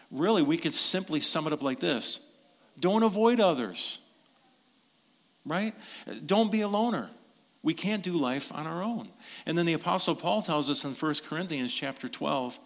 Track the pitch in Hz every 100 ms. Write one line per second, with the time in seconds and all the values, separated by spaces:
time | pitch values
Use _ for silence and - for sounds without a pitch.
0 | - 131 175 220 143 165 143 - - -
1 | 107 151 - 165 151 151 139 131 170 127
2 | - - - _ _ _ _ - 170 214
3 | 226 196 226 240 196 147 107 87 - -
4 | - _ _ _ _ _ _ _ _ _
5 | _ _ _ _ - 165 214 - - -
6 | - 110 147 196 226 220 208 208 233 185
7 | 98 - - _ _ _ 151 165 190 214
8 | 180 170 127 135 - 143 156 165 202 233
9 | 104 - - - - 170 170 156 170 185
10 | 180 147 170 214 202 151 139 143 139 127
11 | 156 147 - 156 185 151 123 - 139 131
12 | 123 - 147 147 123 -